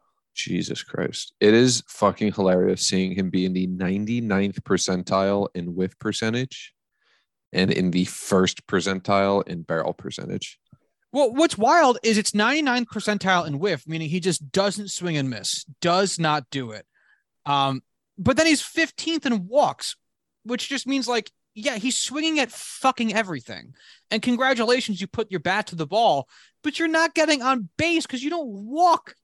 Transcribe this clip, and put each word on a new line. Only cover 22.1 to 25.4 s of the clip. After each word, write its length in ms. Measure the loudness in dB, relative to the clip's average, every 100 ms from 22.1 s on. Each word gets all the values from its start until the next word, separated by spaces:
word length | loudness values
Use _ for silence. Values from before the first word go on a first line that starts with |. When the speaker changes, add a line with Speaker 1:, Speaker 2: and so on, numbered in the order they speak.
| -4 -2 0
Speaker 2:
at 140 | -2
fucking 600 | -6 -16 -2 0 0 0
everything. 640 | -2 -2 -6 -10 -14 -16 -20 -20 -20 _
And 100 | -4
congratulations, 800 | 0 0 2 2 2 2 0 -6
you 60 | -6
put 220 | -6 -6
your 100 | -4